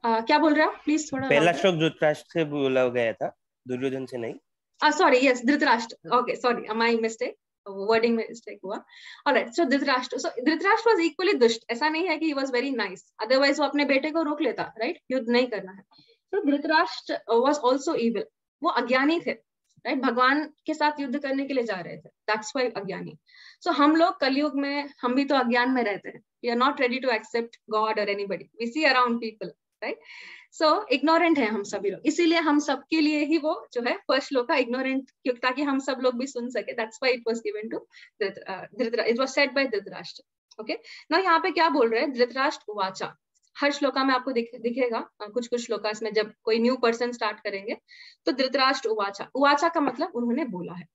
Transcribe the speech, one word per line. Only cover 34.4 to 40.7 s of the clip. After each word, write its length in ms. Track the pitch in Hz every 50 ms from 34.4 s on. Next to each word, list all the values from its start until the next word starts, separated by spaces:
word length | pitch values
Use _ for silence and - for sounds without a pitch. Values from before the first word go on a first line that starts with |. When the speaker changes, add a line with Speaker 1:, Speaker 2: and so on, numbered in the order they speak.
| 247
Speaker 1:
का 60 | 240 320
ignorant, 480 | 285 262 233 240 262 262 262 262 262 262 _ _ _ _
क्योंकि 160 | 277 247 240
ताकि 240 | - 254 254 262 294
हम 160 | 285 277 269
सब 180 | 269 - 262 247
लोग 180 | 262 254 247
भी 100 | 233 262
सुन 220 | 269 - 247 240 247
सके, 260 | 247 214 202 - -
that's 200 | - 220 226 - - 269
why 100 | 247 254
it 200 | 240 233 226 233
was 40 |
given 360 | 233 226 214 202 208 214 233 302
to 60 | - - _ _ - - - _ _ 208
Dhritra-, 380 | 196 196 - - - 190 180
uh, 200 | 170 - - 214
Dhritra-, 320 | 240 226 233 226 - 220 233
it 80 | 233
was 140 | 269 269 -
said 200 | 294 285 262 247
by 100 | 277 269
Dhritarashtra, 540 | 262 214 196 202 196 175 - 170 - - - _ _ _ _ _ _ _ -
okay? 140 | 226 240